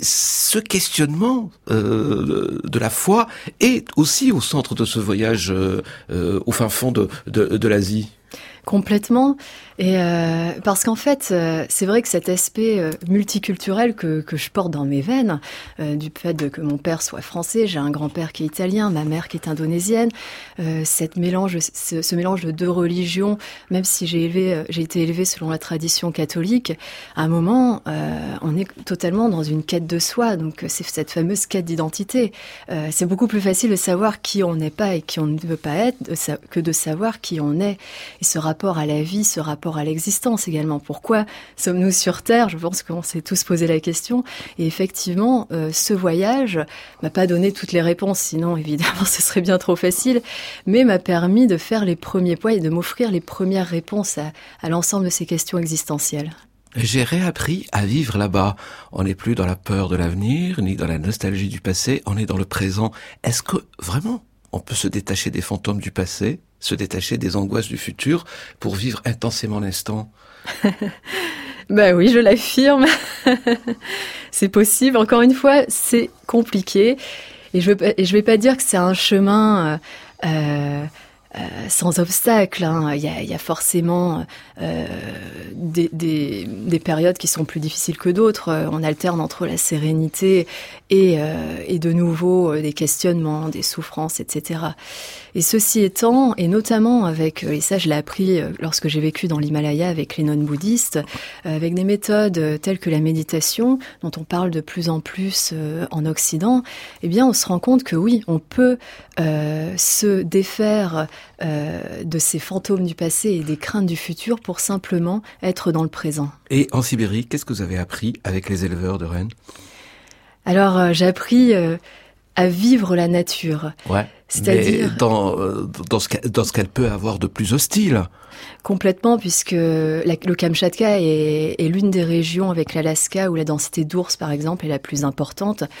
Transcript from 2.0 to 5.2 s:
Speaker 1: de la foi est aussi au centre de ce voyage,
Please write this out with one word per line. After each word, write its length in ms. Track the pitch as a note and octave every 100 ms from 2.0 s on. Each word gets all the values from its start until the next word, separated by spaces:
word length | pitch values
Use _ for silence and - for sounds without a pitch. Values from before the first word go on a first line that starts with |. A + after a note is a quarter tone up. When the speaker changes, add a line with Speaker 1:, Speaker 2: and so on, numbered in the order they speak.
| D3 G#2+ - G2 - -
Speaker 1:
de 140 | - A2+
la 100 | A2
foi 380 | - - A3 A3+ - - -
est 260 | A#3+ B3 - -
aussi 360 | D3+ - C4
au 80 | F3
centre 340 | - D3 -
de 100 | G#2+
ce 140 | A2 A2+
voyage, 540 | G#2 G2+